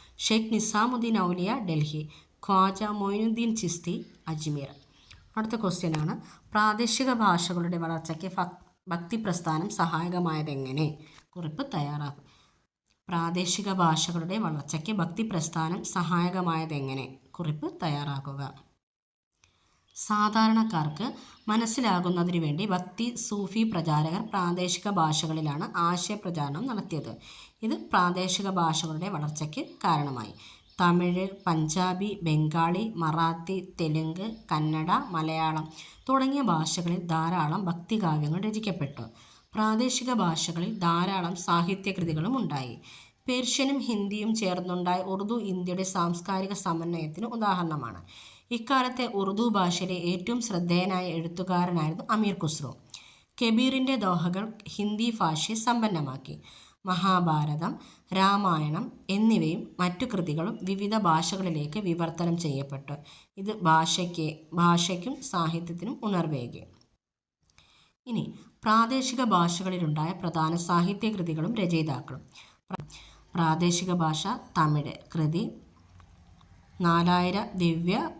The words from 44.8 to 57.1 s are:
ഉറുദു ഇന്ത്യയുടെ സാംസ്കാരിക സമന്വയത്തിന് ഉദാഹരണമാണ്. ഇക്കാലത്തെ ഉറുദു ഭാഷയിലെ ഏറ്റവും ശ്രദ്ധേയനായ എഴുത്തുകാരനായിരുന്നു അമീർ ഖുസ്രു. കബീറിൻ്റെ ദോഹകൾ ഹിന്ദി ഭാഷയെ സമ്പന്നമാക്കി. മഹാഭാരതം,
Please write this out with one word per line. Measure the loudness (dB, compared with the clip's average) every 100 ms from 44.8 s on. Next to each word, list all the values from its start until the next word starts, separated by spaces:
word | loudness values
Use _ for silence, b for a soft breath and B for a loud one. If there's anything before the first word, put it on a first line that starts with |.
| 0 0 0
ഉറുദു | -4 -2 -2 -2
ഇന്ത്യയുടെ | -4 -2 -2 -2 0
സാംസ്കാരിക | 0 -2 -2 -4 -2
സമന്വയത്തിന് | -4 -4 -2 -2 -4 -4 -6 -6 -2
ഉദാഹരണമാണ്. | 0 0 0 -4 -6 -12 -18 B B B B -8
ഇക്കാലത്തെ | 2 2 2 0 -2 0
ഉറുദു | 0 2 2 4
ഭാഷയിലെ | 4 2 -2 -2 0
ഏറ്റവും | -2 -2 -2 -2
ശ്രദ്ധേയനായ | -2 2 2 2 0 -2 -4
എഴുത്തുകാരനായിരുന്നു | -4 -6 0 2 2 2 0 -2 -2 2
അമീർ | 2 0
ഖുസ്രു. | -2 -4 -8 -12 -18 B B B B -2
കബീറിൻ്റെ | 2 4 4 2 2 2
ദോഹകൾ | 2 2 0 -2 -6 -10 -14 -4
ഹിന്ദി | -2 0 0 2
ഭാഷയെ | 0 0 -2 -2
സമ്പന്നമാക്കി. | 0 2 2 0 -4 -6 -12 -16 B B B B -2
മഹാഭാരതം, | 2 4